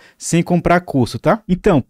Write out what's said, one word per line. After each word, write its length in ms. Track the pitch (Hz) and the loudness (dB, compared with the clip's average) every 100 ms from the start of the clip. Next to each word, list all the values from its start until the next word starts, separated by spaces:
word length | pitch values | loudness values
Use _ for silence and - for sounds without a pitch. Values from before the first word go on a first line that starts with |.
| - _ | -4 _
sem 240 | - 165 | -2 -2
comprar 380 | 170 175 - 175 | 0 -2 2 0
curso, 380 | 175 135 117 117 | 0 -2 -2 -2
tá? 240 | 147 214 - | -2 -2 -2
Então, 340 | 180 214 202 - | -2 2 0 0